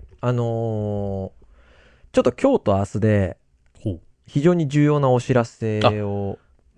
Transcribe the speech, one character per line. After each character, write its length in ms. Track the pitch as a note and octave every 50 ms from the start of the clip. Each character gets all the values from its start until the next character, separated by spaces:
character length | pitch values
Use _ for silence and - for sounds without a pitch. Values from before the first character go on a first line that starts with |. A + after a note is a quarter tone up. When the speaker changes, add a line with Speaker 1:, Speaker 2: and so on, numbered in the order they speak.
| - - - -
Speaker 1:
あ 100 | - A#2+
の 120 | B2 A#2+ A#2+
ー、 880 | A#2 A#2 A2+ A#2 A2+ A2 G#2+ G#2+ G#2 G#2 G2+ G2+ G2 G2 F#2+ F#2+ F#2+ - - - - - - _ _ _ _ _ _ _ _ - - -
ち 60 | B3+
ょ 20 |
っ 20 | -
と 80 | -
今 280 | - - - C4+ C4+ -
日 40 | -
と 140 | G#2+ G2
明 80 | G2 G2+
日 140 | - - G#2+
で、 360 | G2 A2 G#2+ G2+ F#2+ E2+ - - _ _ _ _ _ _ _ _ -
Speaker 2:
ほ 80 | G#2+
う。 100 | F#2 F2 - _ _ _ _
Speaker 1:
非 140 | - - D3
常 140 | C#3+ F3 F3+
に 160 | F3 D#3+ C3+
重 160 | C#3+ D3 D3
要 160 | D3 D3 D3
な 80 | C#3+ C3
お 100 | B2+ B2
知 140 | - - B2+
ら 100 | A#2+ A#2
せ 380 | - - - A2+ A2 G#2+ G#2+ G#2+ A#2 G#2 G#2
を、 380 | G#2 G2+ G2+ G2+ G2+ G2 - -
Speaker 2:
あ、 40 | _ _ _ _ _ _ _